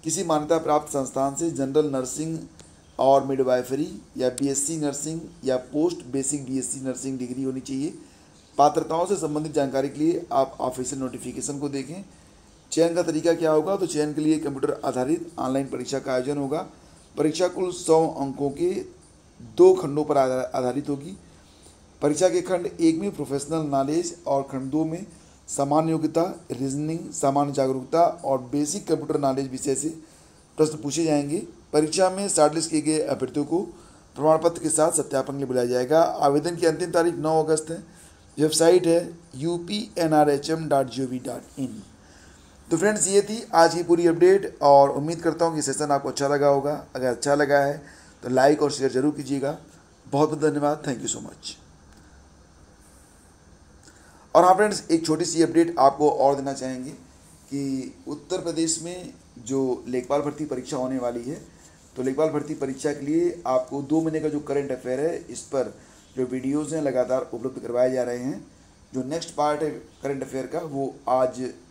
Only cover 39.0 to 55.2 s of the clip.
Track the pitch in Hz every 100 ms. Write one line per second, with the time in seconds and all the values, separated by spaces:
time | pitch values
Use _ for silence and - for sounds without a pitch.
39 | 170 - - 127 156 175 175 208 208 -
40 | 165 156 147 139 147 160 156 143 127 117
41 | 131 127 120 110 - - 127 107 - -
42 | - - - - - - - 165 202 214
43 | - 196 202 220 - 165 165 170 165 170
44 | 170 165 180 196 - - 143 139 139 139
45 | 151 165 165 160 165 156 135 131 147 139
46 | 139 127 139 143 143 143 143 147 - 139
47 | 127 117 143 143 143 143 139 151 - -
48 | - - - 131 135 147 147 143 131 120
49 | 147 147 131 139 135 160 - - _ _
50 | - 139 156 151 151 147 147 151 151 120
51 | 127 - 104 - - - - - - -
52 | - - - - - _ - _ - -
53 | _ - _ _ - - - - - -
54 | - - - 156 180 185 214 196 - 165
55 | 160 156